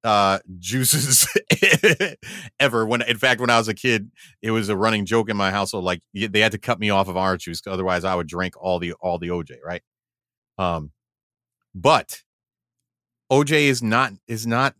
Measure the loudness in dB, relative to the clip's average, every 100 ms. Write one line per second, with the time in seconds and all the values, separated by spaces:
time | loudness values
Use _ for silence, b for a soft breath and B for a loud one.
0 | 2 4 4 0 -4 -14 -6 -2 0 0
1 | 2 2 2 -2 0 2 4 4 4 2
2 | -2 -6 B B B _ 0 2 0 0
3 | -2 0 2 2 4 2 2 -2 0 -2
4 | -4 B B B -4 -2 -2 0 2 0
5 | 2 0 0 -2 0 0 -4 -4 -4 -4
6 | _ -8 -2 2 2 0 -4 -2 0 0
7 | 0 0 0 -2 -6 -12 -8 -6 -2 -2
8 | -2 -4 -4 -6 -6 -6 -4 -4 -4 -6
9 | -6 -4 -4 -6 -8 -14 -12 -12 _ _
10 | _ _ _ _ _ -4 -4 -4 -8 _
11 | _ _ _ _ _ _ _ 0 2 2
12 | 0 -18 _ _ _ _ _ _ _ _
13 | _ _ _ 2 4 4 4 2 2 2
14 | 0 -4 -10 -8 -2 0 0 _